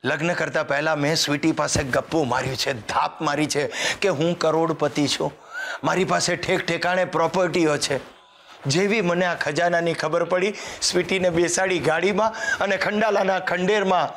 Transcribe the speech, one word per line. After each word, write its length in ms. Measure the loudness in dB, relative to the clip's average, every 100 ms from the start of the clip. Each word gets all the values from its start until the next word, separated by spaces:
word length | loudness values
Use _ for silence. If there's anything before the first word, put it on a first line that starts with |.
લગ્ન 300 | -2 -2 -2
કરતા 300 | -2 -2 -2
પહેલા 320 | 0 0 0 0
મેં 200 | 0 0
સ્વીટી 360 | 0 0 0
પાસે 320 | 0 0 0
ગપ્પુ 400 | 0 -2 0 0
માર્યું 340 | 0 0 -2 -4
છે, 160 | -4
ધાપ 480 | -4 -4 -2 -2 -2
મારી 260 | -2 0 0
છે 240 | 0 -2 -4 -4 0
કે 60 | 0
હું 320 | 2 0 2
કરોડપતિ 680 | 2 2 0 0 -2 0 0
છું, 240 | 0 -4 -6 -14 -10 -8 -4
મારી 220 | -2 0 0
પાસે 300 | 0 0 -2
ઠેક 320 | 0 -2 0
ઠેકાણે 380 | -2 0 0 0
પ્રોપર્ટીઓ 720 | 0 0 2 0 2 2 2
છે. 240 | 0 -4 -6 -20 -20 -20 -20 -10 -2
જેવી 340 | 0 2 2
મને 240 | 2 2 0
આ 100 | 0
ખજાનાની 580 | -2 2 2 2 0
ખબર 320 | -2 0 0 2
પડી, 280 | 0 0 -4 -12 -6
સ્વીટીને 480 | -2 0 0 0 2
બેસાડી 500 | 2 2 2 0 2
ગાડીમાં 840 | 2 2 2 2 0 0 -4 0
અને 140 | 0 0
ખંડાલાના 600 | 0 0 2 2 2 0
ખંડેરમાં 720 | 0 -2 2 2 4 2 0